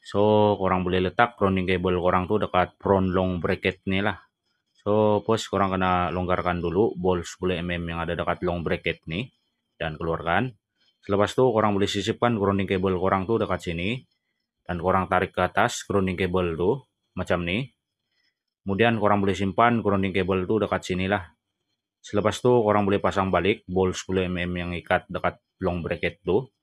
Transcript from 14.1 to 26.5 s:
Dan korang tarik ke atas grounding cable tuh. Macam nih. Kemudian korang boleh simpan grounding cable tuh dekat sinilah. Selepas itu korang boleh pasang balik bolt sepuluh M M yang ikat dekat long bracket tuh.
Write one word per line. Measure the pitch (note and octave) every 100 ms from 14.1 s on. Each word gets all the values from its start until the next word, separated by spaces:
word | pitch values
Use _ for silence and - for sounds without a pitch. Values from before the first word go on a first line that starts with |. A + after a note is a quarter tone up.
| _ _ _ _ _
Dan | - F2+
korang | F2 F#2+ F#2
tarik | F#2 F#2
ke | -
atas | F2+ - A#2 - -
grounding | G2 F#2+
cable | F2 F#2 F2+ F2
tuh. | D#2+ F2 C3+ - _ _ -
Macam | - F2+ F2
nih. | F#2+ C3+ _ _ _ _ _ _ _ _ _
Kemudian | G2 F#2+ A#2 A2+
korang | G2+ G#2 G2
boleh |
simpan | F#2 G2 F2+ A#2 A#2
grounding | G2+ G2 F#2+
cable | F2+ F#2 F#2+ F2+
tuh | G#2+
dekat | G2+ F#2+ -
sinilah. | F2+ F#2 G2+ F2 _ _ _ _ _ _ _ -
Selepas | G2+ G2+ -
itu | B2+ B2
korang | G#2+ G#2 G2
boleh | G2
pasang | F#2+ F#2 F#2+
balik | F2+ F2 A2+ -
bolt | F#2 F#2 F#2
sepuluh | - F#2 F2+
M | F2+
M | F2
yang | F2 F2 F2
ikat | - F#2 -
dekat | F2+ F2+ - _ _ F#2
long | F2
bracket | E2 E2 F2 -
tuh. | - F#2+ C3+